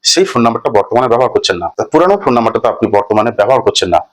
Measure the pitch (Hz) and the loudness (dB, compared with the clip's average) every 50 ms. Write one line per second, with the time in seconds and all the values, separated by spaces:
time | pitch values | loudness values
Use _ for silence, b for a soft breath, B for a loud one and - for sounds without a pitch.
0 | _ - - 165 190 185 - 127 117 117 113 113 - 147 120 104 98 - 110 120 | _ -2 0 0 0 0 0 0 0 0 0 0 -4 -2 0 0 -2 0 0 0
1 | 127 123 113 117 131 117 - - - - 98 90 90 - - - - - - 156 | 0 2 2 2 0 0 0 -2 -2 -2 -4 -4 -4 -10 -6 -6 -8 -2 0 2
2 | 170 180 202 202 202 143 123 120 117 117 - 113 - 117 - - - 101 - 101 | 2 2 0 0 0 0 0 0 0 0 -2 0 -2 -2 -2 0 -2 0 0 0
3 | 101 - 107 107 107 117 110 - - 117 135 127 - 107 - - - 92 85 80 | 0 2 0 0 0 0 0 0 0 2 2 2 2 0 -2 -2 -2 0 0 -2
4 | - _ | -2 _